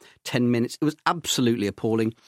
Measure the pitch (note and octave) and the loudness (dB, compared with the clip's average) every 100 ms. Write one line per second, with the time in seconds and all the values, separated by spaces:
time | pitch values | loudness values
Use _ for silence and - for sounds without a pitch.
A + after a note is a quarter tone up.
0 | - _ - B2+ B2 A#2+ A#2+ - D3+ - | -16 _ -4 0 2 2 0 -2 -2 0
1 | - E3+ - - B2 A#2 G2+ - A2+ A2+ | -2 -2 -2 0 2 2 -2 -2 0 0
2 | A2+ - | 0 -4